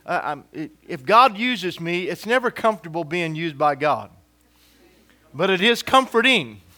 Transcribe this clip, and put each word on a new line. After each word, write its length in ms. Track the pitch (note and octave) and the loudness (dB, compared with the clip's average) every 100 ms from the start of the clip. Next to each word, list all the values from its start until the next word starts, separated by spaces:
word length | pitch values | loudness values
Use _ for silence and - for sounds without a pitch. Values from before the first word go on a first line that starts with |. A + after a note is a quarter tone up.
| - | -6
uh, 140 | F3 | -4
I'm, 220 | C3 C#3+ - - | -4 -8 -12 -12
i-, 140 | D#3 - - | -12 -14 -12
if 180 | D#3+ | -8
God 320 | C3 A3 C4 G3 | 4 6 6 4
uses 440 | B3 A#3 F3+ - | -4 -4 -6 -6
me, 240 | E3 F3 | -6 -4
it's 200 | F3 E3+ | -4 -6
never 280 | G#3 B3+ B3 | -2 0 0
comfortable 500 | - A3+ G#3+ E3+ D#3+ | -2 -2 -2 -6 -8
being 320 | D3+ F3 E3 | -6 -4 -4
used 240 | D#3 E3+ C#3 | -4 -6 0
by 160 | D3+ | 0
God. 360 | C3+ D3 A#2 G#2 - _ _ _ _ _ _ _ _ _ _ _ | 2 0 0 -4 -18 _ _ _ _ _ _ _ _ _ _ _
But 160 | C3 F#3+ | -2 0
it 100 | F#3 | 2
is 220 | G#3+ A#3 | 2 2
comforting. 800 | - - C4 A#3 A#3+ A#3+ B2 G#2 - | 2 2 4 2 2 2 0 -12 -20